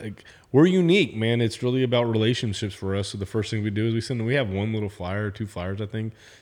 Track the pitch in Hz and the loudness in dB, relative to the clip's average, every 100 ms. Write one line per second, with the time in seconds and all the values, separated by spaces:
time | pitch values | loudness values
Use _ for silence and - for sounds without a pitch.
0 | 110 - - - - 131 175 185 170 196 | -12 -12 -18 -20 2 6 6 6 4 4
1 | 135 107 113 120 113 - 123 131 127 123 | 4 0 0 2 0 0 -2 0 2 2
2 | 117 110 110 123 117 95 104 - 95 98 | 2 2 2 2 -2 -4 -6 -6 -4 -2
3 | 98 104 95 110 101 110 104 101 113 113 | -2 -6 -4 -4 -2 -2 -2 0 0 0
4 | - 123 113 139 110 98 110 110 101 - | -2 -4 0 0 0 -2 -2 -2 -4 -6
5 | 90 101 104 - 104 90 90 98 104 110 | -6 -4 -4 -6 -8 -6 -8 -6 -6 -6
6 | 110 - - - | -8 -10 -20 -20